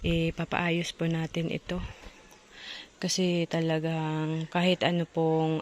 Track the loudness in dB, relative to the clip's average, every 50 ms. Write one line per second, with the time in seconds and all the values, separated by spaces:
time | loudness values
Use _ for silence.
0 | 2 2 2 2 2 0 -2 -4 -4 -2 0 0 2 2 0 0 -2 -4 -4 -2
1 | -2 0 0 0 -2 -2 -2 -2 -2 -2 -4 -4 -4 -6 -6 -6 -6 -8 -12 -14
2 | -18 -20 -20 -20 -20 -20 -20 -20 -20 -20 -20 -18 -16 -14 -14 -14 -16 -18 -10 -6
3 | -4 -2 0 2 2 2 2 2 0 0 0 0 2 2 2 0 0 0 -2 0
4 | -2 -2 0 0 0 0 -2 -2 -4 -2 0 2 4 4 4 4 2 2 2 2
5 | 0 -2 0 0 2 4 4 4 2 2 0 0